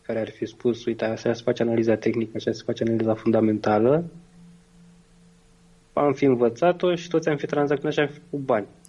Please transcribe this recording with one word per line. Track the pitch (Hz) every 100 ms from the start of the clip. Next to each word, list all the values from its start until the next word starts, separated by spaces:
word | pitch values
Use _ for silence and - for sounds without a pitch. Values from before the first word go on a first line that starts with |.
care | - 113
ar | 107
fi | - 107
spus, | - 123 117 -
"Uite, | 113 110
așa | 110 120
se | 113
face | - 120
analiza | 117 117 113 107
tehnică, | 113 110 110 107
așa | -
se | 107 -
face | 117
analiza | 113 113 113
fundamentală", | 110 117 110 110 107 104 107 117 151 170 - - - - - _ _ - - _ _ _ _ _ _ _ _ _
am | - 143
fi | 135 139
învățat-o | 120 120 117 170 175 180 175
și | -
toți | 160 160
am | 147
fi | 151
tranzacționat | 147 143 143 151
și | 147
am | 143
fi | -
făcut | - 143 131
bani. | 113 98 -